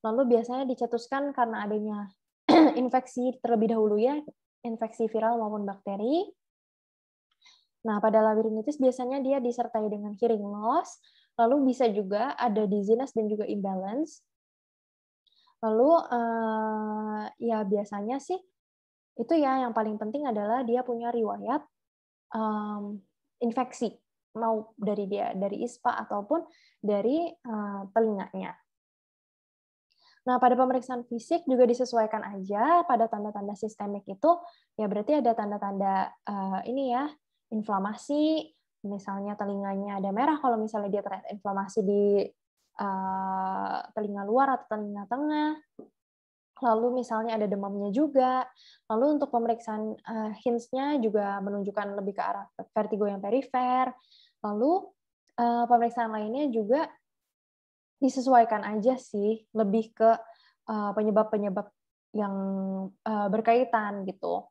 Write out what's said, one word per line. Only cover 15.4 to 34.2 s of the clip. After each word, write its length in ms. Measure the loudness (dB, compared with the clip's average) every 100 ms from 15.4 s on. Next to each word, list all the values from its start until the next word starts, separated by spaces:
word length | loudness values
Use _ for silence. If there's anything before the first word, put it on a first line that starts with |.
| _ _
Lalu, 280 | 0 4 6 6 4
eee, 1120 | -2 0 -2 -2 -2 -2 -2 -4 -4 -6 -6 -8 -6 -2
ya 80 | 0
biasanya 560 | 2 0 0 -6 -4 -6
sih 200 | -4 -8 _ _ _ _ _ _ _ -8
itu 160 | 0 2
ya 260 | 2 2 0
yang 40 | -2
paling 200 | -2 -4
penting 240 | -4 -4 -2
adalah 380 | -2 0 0 0
dia 160 | -2 -2
punya 260 | -4 -4
riwayat, 480 | -2 -2 -2 -4 -4 -4 _ _ _ _ _ _
mmm, 500 | -4 -2 -2 -6 -8 -8 -12 _ _ _ _
infeksi, 480 | -4 -2 -4 -4 -6 -6 _ _ _ -4
mau 340 | -2 -2 -4 -6
dari 260 | -4 -2 -2
dia, 240 | -4 -4 -2
dari 260 | -4 -4 -6
ispa 320 | -2 -2 -2 -4
ataupun 360 | -6 -2 -2 -2 _ _ _
dari, 480 | 0 0 2 0 -2
eee, 500 | -6 -8 -6 -6 -8 -2
telinganya. 600 | 2 2 0 -6 -8 -10 -12 _ _ _ _ _ _ _ _ _ _ _ _ _ _ _ _ 0
Nah, 120 | 4
pada 160 | 6
pemeriksaan 480 | 6 4 2 -2 -8 -6
fisik 320 | -10 -2 -2 2
juga 160 | 6 6
disesuaikan 560 | 6 2 2 0 -2
aja 640 | -6 -10 -4 0 4 4 4
pada 240 | 2 2
tanda-tanda 480 | -2 -6 -6 -8 -6
sistemik 480 | -8 -6 -8 -8 -10
itu, 240 | 0